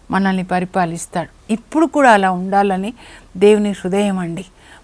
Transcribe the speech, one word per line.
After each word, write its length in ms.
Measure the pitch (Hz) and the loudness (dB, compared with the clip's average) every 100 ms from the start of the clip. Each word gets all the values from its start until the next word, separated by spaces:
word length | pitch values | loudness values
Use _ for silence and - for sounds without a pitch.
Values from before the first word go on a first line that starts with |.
| - | -6
మనల్ని 340 | 190 196 190 | -2 0 -2
పరిపాలిస్తాడు. 1080 | 185 180 180 196 170 170 - 175 156 _ - | -2 -4 -2 -2 -4 -6 -8 -8 -8 _ -8
ఇప్పుడు 340 | 220 - 302 320 | -8 -4 0 0
కూడా 240 | 294 262 | 4 4
అలా 200 | 208 190 | 4 2
ఉండాలని 640 | 180 190 196 202 185 202 - - - - 180 | -2 -2 0 0 0 -6 -10 -18 -20 -18 2
దేవుని 340 | 202 214 208 | 4 4 2
హృదయం 480 | 190 180 196 208 190 | -4 -4 -2 0 -2
అండి. 260 | 170 170 - _ - - | -4 -8 -12 _ -20 -20